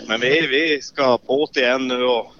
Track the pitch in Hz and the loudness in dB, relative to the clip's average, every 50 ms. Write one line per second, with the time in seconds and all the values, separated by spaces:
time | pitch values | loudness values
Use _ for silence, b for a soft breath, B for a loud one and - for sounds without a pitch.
0 | 113 104 110 113 120 127 143 165 160 143 131 143 165 165 151 139 - - - - | -8 -6 -4 -2 0 2 2 2 0 0 0 0 0 0 -2 -4 -6 -8 -4 0
1 | 139 131 123 117 - - 127 139 151 - - 147 127 120 127 131 131 127 127 123 | 2 2 2 2 0 0 -2 0 0 -2 0 0 0 2 2 0 -2 -4 -4 -2
2 | 123 127 123 113 104 - - | 0 0 0 0 -2 -6 -12